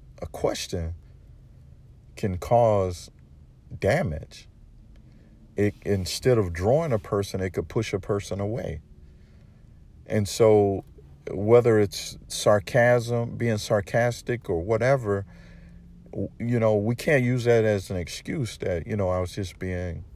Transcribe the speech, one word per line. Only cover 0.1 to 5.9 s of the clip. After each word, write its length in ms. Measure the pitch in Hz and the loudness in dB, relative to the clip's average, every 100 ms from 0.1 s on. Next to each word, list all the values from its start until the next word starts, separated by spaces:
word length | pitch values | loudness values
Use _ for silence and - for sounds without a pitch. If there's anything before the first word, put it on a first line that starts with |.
| - | -16
a 60 | - | -14
question 680 | - - - - 90 82 85 - - - - - - - - - - - - | -6 -4 -4 -6 -6 -8 -10 -16 -20 -20 -20 -20 -20 -20 -20 -20 -20 -20 -6
can 220 | 104 87 | -6 -4
cause 720 | - 120 117 104 92 87 - - - - - - - - | 2 4 4 2 0 -4 -14 -20 -20 -20 -20 -20 -20 -4
damage. 680 | 98 151 92 73 - - - - - - - - - - - - - - | 0 0 -2 -6 -12 -18 -20 -20 -20 -20 -20 -20 -20 -20 -20 -20 -12 -2
It, 160 | 104 - | -2 -2
instead 540 | - | -2